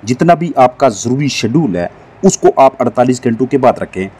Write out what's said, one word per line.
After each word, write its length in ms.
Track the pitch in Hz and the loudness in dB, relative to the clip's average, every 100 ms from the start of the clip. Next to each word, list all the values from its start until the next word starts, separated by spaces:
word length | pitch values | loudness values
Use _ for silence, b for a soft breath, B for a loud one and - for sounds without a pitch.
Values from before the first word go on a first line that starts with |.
जितना 320 | 104 123 170 | -6 -2 2
भी 180 | 170 170 139 | 0 0 2
आपका 300 | 127 - 135 | 2 2 -2
ज़रूरी 400 | 101 117 131 143 | -2 -4 -2 -4
शेड्यूल 460 | - 113 127 147 87 | -2 -2 0 0 -2
है, 140 | 87 - - _ | -6 -10 -20 _
उसको 320 | 196 - - - | 0 2 0 4
आप 220 | 135 - | 2 2
अड़तालीस 420 | 120 117 123 127 | -4 0 0 0
घंटों 220 | 123 113 127 | -2 -2 -2
के 120 | 143 | 0
बाद 200 | 127 107 | 0 0
रखें 300 | 92 92 95 - | -6 -8 -8 -10